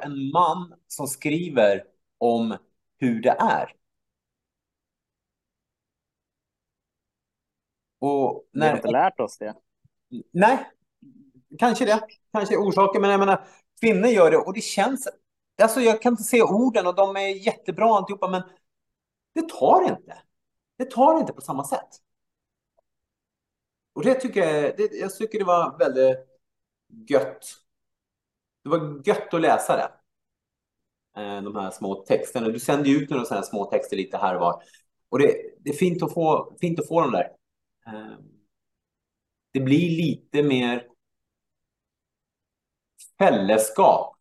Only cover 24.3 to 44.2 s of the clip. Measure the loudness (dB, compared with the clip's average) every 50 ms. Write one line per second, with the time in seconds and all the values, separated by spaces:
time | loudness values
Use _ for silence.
24.3 | -2 0 0 2 2 0 0 -2 -2 -2 -4 -4 -2 -6 -8 -8 -6 -8 -8 -6
25.3 | -4 -4 0 2 2 2 2 -2 0 0 0 0 2 4 4 4 2 0 -6 _
26.3 | _ _ _ _ _ _ _ _ _ _ _ _ -20 -20 -8 0 0 0 0 0
27.3 | -8 -14 -20 -20 -20 _ _ _ _ _ _ _ _ _ _ _ _ _ _ _
28.3 | _ _ _ _ _ _ _ -4 -2 -2 -2 -6 -12 -8 -2 -2 -2 -2 -2 -4
29.3 | -2 0 2 2 2 2 2 0 0 -2 -2 -6 -8 _ _ _ _ _ _ _
30.3 | _ _ _ _ _ _ _ _ _ _ _ _ _ _ _ _ _ -14 -12 -10
31.3 | -10 -10 -10 -10 -10 -8 -8 -10 -10 -10 -8 -8 -8 -8 -2 -2 -2 -2 -2 -6
32.3 | -8 -4 -4 -4 -4 -4 -2 -2 -2 0 2 2 2 2 0 -2 -4 -6 -4 -4
33.3 | -6 -6 -6 -6 -6 -8 -6 -2 -2 -2 -2 -2 -6 -6 -6 -6 -6 -4 -2 -2
34.3 | -2 0 -2 -2 -2 -4 -12 _ _ _ _ _ _ _ _ _ 0 2 4 4
35.3 | 2 0 -6 -16 -18 _ -10 -10 -4 -2 0 0 0 -2 -6 -6 -4 -2 0 2
36.3 | 2 0 -2 -8 -10 -8 -6 -4 -4 -4 -6 -2 0 0 0 2 0 -2 -4 -4
37.3 | -8 _ _ _ _ _ _ _ _ _ _ -18 -16 -16 -16 -18 -20 -20 -20 -20
38.3 | _ _ _ _ _ _ _ _ _ _ _ _ _ _ _ _ _ _ _ _
39.3 | _ _ _ _ -6 -4 0 2 2 2 2 0 -2 -2 -2 -4 -4 -6 _ _
40.3 | -2 0 2 2 2 0 0 -2 -4 -6 -8 -14 _ _ _ _ _ _ _ _
41.3 | _ _ _ _ _ _ _ _ _ _ _ _ _ _ _ _ _ _ _ _
42.3 | _ _ _ _ _ _ _ _ _ _ _ _ _ _ -20 -20 _ 2 2 4
43.3 | 4 2 2 2 2 2 2 -2 2 4 6 6 6 4 0 -6 -12 _